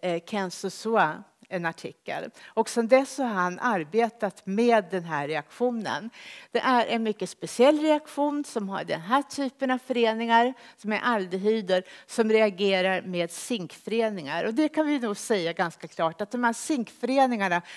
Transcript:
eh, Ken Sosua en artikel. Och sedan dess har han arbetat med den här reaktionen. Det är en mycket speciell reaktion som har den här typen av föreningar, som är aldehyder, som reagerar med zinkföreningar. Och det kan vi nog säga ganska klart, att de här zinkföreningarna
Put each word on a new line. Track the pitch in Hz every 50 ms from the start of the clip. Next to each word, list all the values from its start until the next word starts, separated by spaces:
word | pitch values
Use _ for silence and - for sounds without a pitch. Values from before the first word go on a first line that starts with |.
eh, | - 180 170 170 170
Ken | - 220 202 190 180
Sosua | - - - 190 - - - 220 226 208 170 151 156 - - - _ _ - -
en | 190 180 170
artikel. | 165 165 - - - - _ _ - 139 151 - - - - -
Och | - - 220 220 -
sedan | - 233 226 208
dess | 262 262 277 269 - -
har | 269
han | 240 208 185 180 180 180 -
arbetat | - 247 214 180 156 151 180 220 233 220 - - 220 190 - - -
med | 190 196 214 240 240 233 214 185 165
den | 190 185 170
här | 170 156 143 143 143
reaktionen. | 156 151 147 - - - 240 247 240 226 196 131 117 147 202 233 - - - - - - - -
Det | - 233
är | - 254 254 240 -
en | - - 226
mycket | 226 220 208 - 185 -
speciell | - - - - - - 247 285 311 294
reaktion | 302 311 302 294 302 - - 277 285 294 285 294 285
som | - - 226 202 190
har | 196 151 160
den | 165 - 170
här | 160 190 247 285
typen | 285 - - 285 277 254 - _ 269 254
av | 254 247
föreningar, | - - 247 240 233 220 220 226 233 233 233 233 240 254 262 - - - -
som | _ - 208
är | 214 -
aldehyder, | - 247 233 208 185 175 180 190 196 214 226 226 196 175 185 185 185 - - - -
som | - - - 220 220
reagerar | 220 220 220 208 185 175 202 196 190 185 185 190 190 185
med | - 185 180 175 170 170
zinkföreningar. | - - - - 247 190 175 151 - - - 202 208 226 226 220 208 185 147 139 151 170 -
Och | 214 226
det | 285 311 294
kan | 311 311 311
vi | 294 294 262
nog | 240 214 208
säga | - - - 226 190 165 165
ganska | 170 - 180 170 - - - 160
klart, | - - 170 160 165 -
att | 208 -
de | - 247 247
här | 233
zinkföreningarna | 226 - - - 311 247 214 - - - - 233 262 277 262 254 240 208 196 185 175 175 - - -